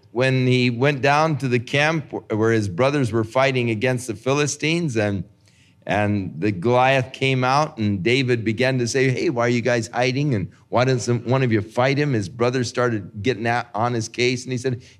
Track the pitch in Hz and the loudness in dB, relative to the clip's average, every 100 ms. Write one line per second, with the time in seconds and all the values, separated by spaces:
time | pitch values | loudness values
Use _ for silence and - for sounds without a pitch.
0 | _ 113 131 131 127 127 123 117 143 139 | _ -2 2 2 2 2 2 2 0 2
1 | 135 147 160 139 131 120 120 143 151 165 | 2 2 2 0 0 -2 0 0 2 0
2 | 120 107 - 107 113 113 101 85 135 147 | -4 -10 -4 0 2 2 0 0 2 2
3 | 120 113 110 131 135 127 120 110 127 123 | 0 0 0 0 2 2 -2 0 0 -2
4 | 120 101 131 143 147 - 151 170 165 110 | -4 -6 -2 0 0 -2 -2 0 0 0
5 | 104 98 - _ _ _ _ _ - 98 | 0 -2 -8 _ _ _ _ _ -4 0
6 | 104 104 92 71 104 92 117 123 131 135 | 0 0 -4 -4 -2 0 2 4 4 2
7 | 131 - 135 131 127 139 156 - 104 101 | 0 -2 0 2 2 2 0 -2 -2 0
8 | 101 131 123 120 107 107 131 131 117 135 | 2 2 2 0 0 0 0 0 0 0
9 | 131 123 180 120 120 123 123 120 107 120 | 0 0 -2 0 0 0 0 0 -2 -2
10 | 127 127 147 107 87 - _ 107 127 127 | 0 0 0 -2 -4 -10 _ 0 2 0
11 | 120 120 113 135 127 110 - - 131 139 | 0 -2 0 0 2 0 0 0 2 2
12 | 147 117 85 117 120 131 120 123 123 107 | 0 0 -2 -2 0 0 -2 -2 0 -2
13 | 92 104 123 104 117 120 - 101 120 120 | -6 -6 -4 -2 -2 -2 -2 -2 -2 -2
14 | 104 - 123 127 127 127 131 120 - | -4 -2 -2 -2 -4 -6 -4 -6 -10